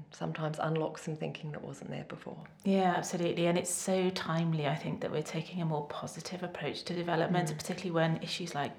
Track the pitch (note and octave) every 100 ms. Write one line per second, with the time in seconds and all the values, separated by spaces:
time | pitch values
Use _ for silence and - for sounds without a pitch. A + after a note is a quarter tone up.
0 | D3+ - E3 D#3+ D#3 D#3 D#3 D#3+ D#3 -
1 | - D#3 D#3 - D3+ D3 - C#3 - -
2 | - - - - - - G3+ F#3+ F#3 F3
3 | D#3 F3 E3+ E3+ E3+ F3 - - - F#3+
4 | F#3 F3+ - E3 E3 D#3+ C#3+ D#3 - D#3
5 | - D3+ D#3 E3 D#3 F3+ D#3+ D3+ D3 -
6 | C#3 - - F3+ F3 - D3 - - F3
7 | E3+ D#3+ E3 F3 D#3 D#3 - F3+ F#3 E3
8 | D#3+ D#3+ E3+ - F3 - C#3